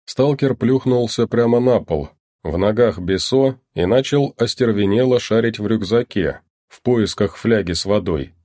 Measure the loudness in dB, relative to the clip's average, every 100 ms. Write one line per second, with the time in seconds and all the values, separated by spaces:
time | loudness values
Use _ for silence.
0 | -10 -2 0 2 0 0 0 0 2 0
1 | 0 -2 0 2 2 2 2 0 0 -4
2 | -4 -12 _ _ -6 0 0 2 0 0
3 | -2 -2 0 2 2 -2 _ -4 0 2
4 | 2 0 -2 -2 -4 0 0 2 0 2
5 | 2 0 0 0 0 -2 -2 -2 0 -2
6 | -2 -2 -4 -4 _ _ _ -6 0 0
7 | 0 -2 -4 -2 0 0 0 -4 -2 -2
8 | 0 -4 -6 -14